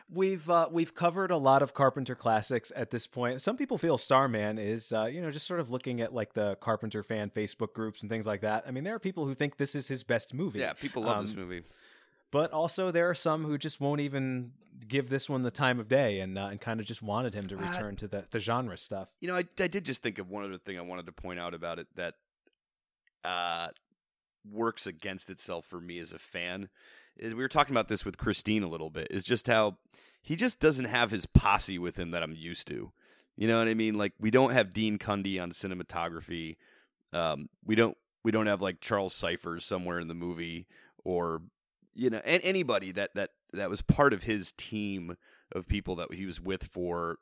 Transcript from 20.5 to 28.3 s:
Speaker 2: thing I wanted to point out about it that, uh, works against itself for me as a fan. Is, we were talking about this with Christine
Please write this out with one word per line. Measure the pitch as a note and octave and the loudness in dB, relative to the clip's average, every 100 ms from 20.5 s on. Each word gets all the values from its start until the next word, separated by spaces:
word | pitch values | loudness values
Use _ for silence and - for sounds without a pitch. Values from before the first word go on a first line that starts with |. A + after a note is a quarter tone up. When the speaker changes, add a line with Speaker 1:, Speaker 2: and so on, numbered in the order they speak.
| F#2 | -8
Speaker 2:
thing | - F#2 | -10 -10
I | |
wanted | F2 F2+ F2 | -8 -10 -12
to | |
point | - F#2 F2+ | -12 -10 -6
out | F2 | -6
about | E2+ E2+ E2+ | -6 -6 -8
it | D#2+ - | -8 -8
that, | F2 - _ _ _ _ _ _ _ _ _ _ | -8 -8 _ _ _ _ _ _ _ _ _ _
uh, | F2 F2+ F2 E2+ E2+ - _ _ _ _ _ _ G#2 | -4 -2 -2 -2 -6 -10 _ _ _ _ _ _ -10
works | G#2 A2+ A2 G2+ | -2 -2 -2 -6
against | D#2+ F#2+ F#2+ - | -8 -8 -8 -10
itself | F#2 - F2 - | -12 -8 -8 -8
for | F2+ | -12
me | E2+ F2 | -10 -10
as | E2 | -10
a | E2 | -12
fan. | - F#2 F2 F#2 G2 _ - - - - | -12 -8 -6 -6 -10 _ -20 -20 -20 -12
Is, | A2+ | -8
we | A2+ | -4
were | C3 | 0
talking | D3+ C#3+ | 4 4
about | B2+ A2 | 2 2
this | G#2+ | 0
with | - F2+ | -2 -2
Christine | - | 0